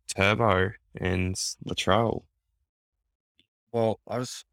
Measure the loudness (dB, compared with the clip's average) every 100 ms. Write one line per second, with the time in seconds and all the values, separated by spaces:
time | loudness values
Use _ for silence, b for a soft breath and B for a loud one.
0 | -8 0 2 4 4 4 2 -4 _ -6
1 | -2 0 -2 -4 -8 -8 -10 -4 2 2
2 | 2 -2 -8 _ _ _ _ _ _ _
3 | _ _ _ _ _ _ _ -2 0 -2
4 | -6 -6 -6 -10 -16